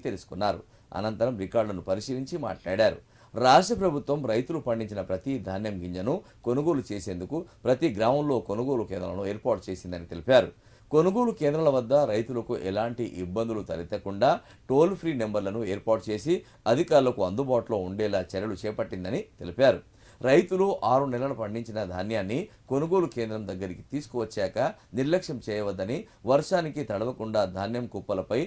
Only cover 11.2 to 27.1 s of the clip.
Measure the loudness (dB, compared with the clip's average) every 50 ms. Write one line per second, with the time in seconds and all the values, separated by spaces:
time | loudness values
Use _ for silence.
11.2 | 2 0 0 0 0 2 2 4 4 4 4 2 2 4 4 4 4 4 2 0
12.2 | -2 -2 -4 -4 -4 -4 -4 -4 -2 -2 0 0 -2 -2 -2 -4 -6 -6 -6 -6
13.2 | -6 -4 -2 -2 -2 -2 -2 -4 -4 -6 -6 -6 -6 -6 -6 -6 -6 -6 -2 2
14.2 | 2 2 2 2 -2 -10 -20 -12 -4 2 4 6 6 4 2 0 -4 -2 -2 -2
15.2 | -2 -2 -2 -2 -2 -2 -2 -2 -2 -2 -4 -2 0 0 0 0 0 -2 -4 -2
16.2 | 0 0 0 0 -2 -8 -16 -2 0 2 2 2 4 6 6 6 6 4 2 0
17.2 | 0 0 0 -2 0 2 0 0 0 0 -2 -2 -2 -2 -2 -2 0 0 0 -2
18.2 | -2 -2 -4 -4 -4 -4 -6 -6 -6 -6 -4 -4 -6 -6 -6 -8 -6 -4 -4 -4
19.2 | -6 -8 _ -12 -12 -6 2 4 6 6 6 4 -2 -14 -20 -20 -20 -20 -10 -4
20.2 | 2 4 6 6 6 4 2 2 2 2 0 0 2 4 4 4 2 0 -2 -2
21.2 | -2 -4 -4 -4 -6 -6 -6 -6 -8 -6 -6 -4 -4 -4 -4 -4 -4 -2 -2 -2
22.2 | -2 -2 -2 -4 -4 -6 -12 -16 _ -2 -2 0 0 2 2 2 2 0 -2 -4
23.2 | -4 -4 -4 -6 -6 -6 -6 -6 -6 -6 -8 -10 -10 -8 -8 -8 -6 -6 -6 -4
24.2 | -4 -4 -2 -2 -2 -2 0 0 0 0 -2 -6 -14 _ -4 -2 0 2 0 0
25.2 | 0 -4 -8 -8 -6 -4 -4 -2 -2 -2 -4 -4 -4 -4 -4 -6 -6 -10 -16 -4
26.2 | 2 4 4 4 4 2 0 0 0 -2 -4 -6 -4 -4 -2 -2 -2 -4